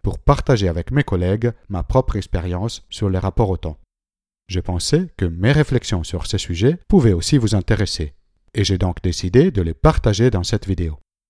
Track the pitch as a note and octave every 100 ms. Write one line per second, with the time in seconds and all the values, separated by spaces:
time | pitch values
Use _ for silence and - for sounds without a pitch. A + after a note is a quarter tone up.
0 | G2+ F2 - C#3 - A#2+ F#2+ E2 - C3
1 | - F2+ F2+ A2 A#2+ - - G#2 - B2+
2 | - G#2 - F2 F2 F2 A2+ - - -
3 | G2+ F#2 F#2 - G#2 F2+ E2 D2+ _ _
4 | _ _ _ _ - F#2 F2 F2 - D#3
5 | F#3 - F2+ E2 G#2+ D3+ D3+ B2 - F#2+
6 | E2 F2+ - G2+ - E2+ A#2 F3 - G3
7 | A#2 F2+ - C#3+ A2+ G#2 - G#2+ G2 -
8 | D2+ - _ _ _ - G2 F#2 F#2 E2+
9 | F2+ - F#2 F#2 F3+ G#2 E2 D#2+ D3+ D#3
10 | A#2 G2 A#2+ G#2 F2 G#2 F#2+ F2+ E2+ D2
11 | _ _ _